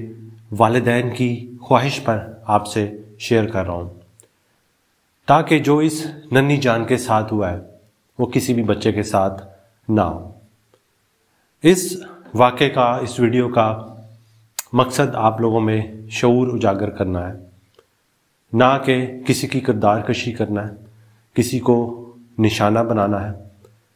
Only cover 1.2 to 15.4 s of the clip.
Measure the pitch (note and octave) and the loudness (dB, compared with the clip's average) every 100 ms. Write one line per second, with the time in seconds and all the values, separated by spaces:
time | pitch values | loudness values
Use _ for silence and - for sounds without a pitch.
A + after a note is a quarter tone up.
1.2 | B2 A#2 - - - B2 B2 - - G#2+ | -4 -4 -10 -10 2 2 2 -4 -4 -4
2.2 | - - - G#2 - G#2+ G#2 - - - | -6 -10 0 0 0 -4 -4 -6 -18 -10
3.2 | - A#2 G#2 G2 F2+ F2 F2 - _ _ | 0 0 0 -4 -6 -8 -10 -16 _ _
4.2 | _ _ _ _ _ _ _ _ _ _ | _ _ _ _ _ _ _ _ _ _
5.2 | - D3 D#3 D#3 C3 D3 D#3 - - - | 2 4 4 2 2 2 2 -2 -10 -12
6.2 | - B2+ C#3 C#3+ B2+ A2+ A2+ B2 - A2 | 0 2 4 2 2 0 0 -2 0 0
7.2 | G#2+ G#2+ F#2 F2+ - - _ _ _ - | 0 -2 -2 -4 -10 -20 _ _ _ -4
8.2 | A#2+ C3 - A#2 G#2+ G#2 A2+ G#2 G2+ G2+ | -2 0 0 0 0 0 0 0 0 0
9.2 | F#2+ F#2+ - - _ _ - G#2+ F2 D#2+ | 0 -4 -16 -20 _ _ 0 0 0 -4
10.2 | F2 - _ _ _ _ _ _ _ _ | -12 -20 _ _ _ _ _ _ _ _
11.2 | _ _ _ _ D3+ F#3 - - - - | _ _ _ _ 2 4 0 -8 -14 -20
12.2 | - A2 B2 B2 C#3 C#3 A#2+ B2 B2 - | -4 4 4 4 0 2 2 0 -4 0
13.2 | A#2+ B2 B2 A#2+ A2 A2 - - - - | 2 2 2 2 0 0 -10 -18 -20 -20
14.2 | _ _ _ - - B2 B2+ - C3+ A2+ | _ _ _ -16 -2 0 2 2 0 2
15.2 | A2 A2+ | 0 2